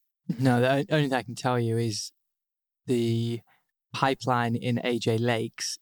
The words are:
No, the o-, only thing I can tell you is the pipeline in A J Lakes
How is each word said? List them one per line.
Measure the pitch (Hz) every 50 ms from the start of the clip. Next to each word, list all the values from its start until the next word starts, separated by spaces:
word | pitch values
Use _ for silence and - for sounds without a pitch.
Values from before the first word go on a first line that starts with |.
| _ _ _ _ _ - - 123
No, | 131 131 123 120
the | 123 127
o-, | 139 139 - - 160
only | 151 147 135
thing | 131
I | 123 107
can | - 117
tell | - - 127 123 120
you | 117 113 113
is | 117 117 113 107 104 - - - _ _ _ _ _ _ _ _ _ _ _ _ _ _
the | - 127 117 117 117 113 117 117 117 117 110 - _ _ _ _ _ _ _ _ _ -
pipeline | - 135 135 135 - - 131 123 120 120 117 117
in | - - 123 120 - -
A | 123 120 110
J | - 117 113
Lakes | 113 120 123 117 113 117 113 - - - - - -